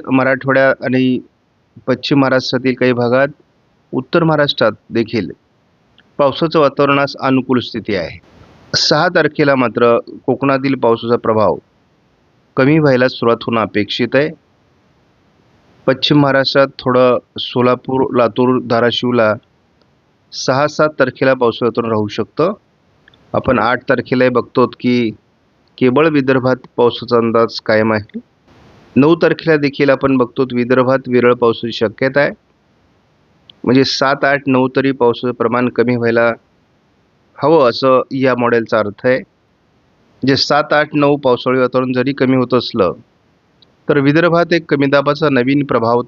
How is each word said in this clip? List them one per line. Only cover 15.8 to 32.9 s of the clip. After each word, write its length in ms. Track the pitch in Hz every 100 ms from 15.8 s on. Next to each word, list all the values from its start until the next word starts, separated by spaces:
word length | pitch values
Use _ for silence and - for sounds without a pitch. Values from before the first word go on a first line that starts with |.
| -
पश्चिम 320 | 131 - 147
महाराष्ट्रात 460 | 143 135 131 143 135 -
थोडं 380 | 131 123 127 120 - -
सोलापूर, 760 | - 127 123 123 - 131 - 120
लातूर, 420 | 117 107 127 127 117
धाराशिवला 640 | 117 120 - 123 120 110 104 _ _ _ _ _ _ _ _ _
सहा 340 | - - 131 147
सात 220 | 151 156 151
तारखेला 340 | 127 - 135
पावसाचं 320 | 131 120 110 120
वातावरण 240 | 110 113
राहू 180 | 110 104
शकतं. 460 | 110 107 - 165 214 _ _ _ _ _ _ _
आपण 260 | - - 123
आठ 240 | 110 123 -
तारखेलाही 400 | 123 117 127 127
बघतो 380 | 120 107 - 120 -
की 300 | 123 123 113 101 _ _ _ _ _ -
केवळ 300 | 127 127 160
विदर्भात 580 | 147 131 131 127 127 - -
पावसाचा 400 | 120 - 117 120
अंदाज 420 | 113 113 113 -
कायम 340 | - 110 110
आहे. 260 | 107 104 233 - _ _ - - - - 120
नऊ 200 | 147 165
तारखेला 400 | 165 160 165 151
देखील 320 | 143 - 139
आपण 280 | 131 135 131
बघतो 260 | 120 - 127
विदर्भात 540 | 123 120 127 127 131 131
विरळ 260 | 123 120
पावसाची 380 | 123 120 110 117
शक्यता 480 | 110 110 - 135 139
आहे. 120 | 147 214 _ _ _ _ _